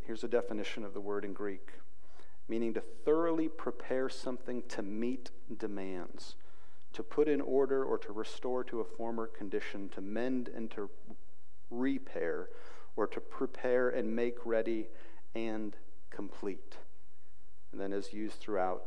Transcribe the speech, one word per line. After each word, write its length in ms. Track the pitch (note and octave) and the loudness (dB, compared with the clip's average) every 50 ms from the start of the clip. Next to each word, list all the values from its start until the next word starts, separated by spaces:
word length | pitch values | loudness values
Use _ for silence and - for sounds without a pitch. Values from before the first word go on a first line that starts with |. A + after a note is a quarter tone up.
| - | -2
here's 180 | - A2+ A2 A#2+ | -2 -2 -2 0
a 60 | A2+ | 2
definition 560 | A#2+ A#2+ A#2 A#2 A2+ G#2+ G2+ - - A#2+ A2 | 2 2 2 2 0 0 0 0 -2 -2 -2
of 100 | G2+ G2 | -2 -2
the 60 | G#2 | 0
word 240 | G2+ G2+ G2+ G2+ G#2 | 0 0 0 0 0
in 80 | G2+ F#2+ | 0 0
Greek, 480 | G2 G#2 G2+ G2 F#2 - - - - - - - - - - - - - - - - - | -2 -2 -2 -2 -2 -2 -2 0 0 0 -2 -2 -2 -2 -2 -2 -2 -2 -2 -2 -2 -2
meaning 280 | - A2+ A2+ A#2 A2+ A2 | -2 -2 0 0 0 0
to 60 | - | 0
thoroughly 680 | - - - - - D3+ D#3 D#3+ E3+ E3+ D#3+ E3 D#3+ D#3+ | -2 -2 -2 0 2 2 4 4 4 2 2 2 0 0
prepare 600 | - - - - - - - - C3+ C3 C3 B2+ | 0 0 0 0 0 0 0 0 0 0 0 0
something 540 | - - - - B2 B2 - - B2 A#2+ B2+ - | 0 0 0 0 0 0 0 0 0 0 0 0
to 140 | - - A2 | 0 0 0
meet 500 | G2 G#2+ G#2+ A#2 A#2+ C3 C3 - - - - - - A#2 | 0 0 0 0 0 0 0 -2 -2 -2 -2 -2 -2 -2
demands, 840 | G2+ A2+ G#2 G2+ G2 F#2+ F#2+ F#2 F2+ E2+ - - - - - - - - - - - - - - - - - - | -2 0 0 0 -2 -2 -2 -2 -2 -2 -2 -2 -2 -2 -2 -2 -2 0 0 0 0 0 0 0 0 0 -2 -2
to 100 | - - | -2 -2
put 240 | - - D3 D3+ | 0 2 2 4
in 140 | D3+ D3 C#3 | 4 2 2
order 420 | C#3 - C3 C3+ C#3 C3 C3+ C3+ C3+ | 2 2 2 2 2 4 2 2 2
or 160 | C3 A2+ G#2 | 2 0 0
to 140 | - - G2+ | 0 0 0
restore 500 | G#2+ G#2+ - - - - B2+ B2+ B2+ B2 | 0 0 0 0 0 0 0 0 0 0
to 160 | - A#2+ A2+ | 0 0 0
a 40 | G#2+ | 0
former 420 | - - - A#2 A2+ A#2 A2+ A2+ | 0 0 0 0 0 0 0 0
condition, 600 | A2 - - G#2+ G2 G2 G#2 - - - G2+ G2+ F#2+ | 0 0 0 0 0 0 -2 -2 -2 -2 -2 -2 -2
to 120 | - F#2+ | -2 -2
mend 480 | G2 G2 G#2+ A2 A#2+ C3 C3 B2+ A#2+ - | -2 0 0 0 0 0 0 0 0 0
and 220 | - - A2+ A2+ | 0 0 0 0
to 200 | - A2 G2+ F#2+ - - - - - - - - - - - - - - - - | 0 0 0 0 -2 -2 -2 -2 0 0 0 0 0 0 0 0 -2 -2 -2 -2
repair, 800 | A#2 A#2+ B2+ C#3 C#3 B2 - - - F2+ E2+ E2 D#2 E2 F2+ - - - - - - - - - - | 0 0 2 2 0 0 0 -2 -2 0 0 0 0 0 0 0 -2 -2 -2 -2 -2 -2 -2 -2 0
or 120 | - G#2 | 2 2
to 140 | - - - | 2 2 0
prepare 680 | - - - - C3+ B2 - - - B2+ B2 B2+ B2+ B2 | 0 0 0 0 0 0 0 0 2 2 4 4 4 4
and 260 | - B2+ A2 A2 A2 | 2 2 2 2 2
make 300 | A#2+ A#2+ B2 A#2+ - - | 2 2 2 2 0 0
ready 440 | A#2 A2+ A2+ A2+ A#2 A2+ A2 A2 - - - - - - - - - - | 2 2 2 2 2 2 0 0 0 0 0 0 0 0 0 0 0 0
and 420 | A2+ A2+ A2+ A2 A2 A2 G#2 - - - - - - - - | 0 0 0 0 0 0 0 0 0 0 0 0 0 -2 0
complete. 680 | - - G#2 F#2 - - - G2+ F#2 - - - - - - - - - - - - - - - - - - - - - - - - | 0 0 0 0 0 0 0 0 0 0 0 0 0 0 0 0 0 0 0 0 0 0 0 0 0 0 0 0 0 0 0 0 0
And 80 | G2 | 0
then 120 | G2 G2 G2 | 0 0 0
is 220 | G2+ F#2+ - G#2 | 0 0 0 0
used 240 | G#2+ G#2+ G#2 G2+ - | 0 0 0 0 0
throughout 460 | - - G#2 F#2+ F#2 F#2 F#2 - - | 0 0 2 2 2 2 2 0 0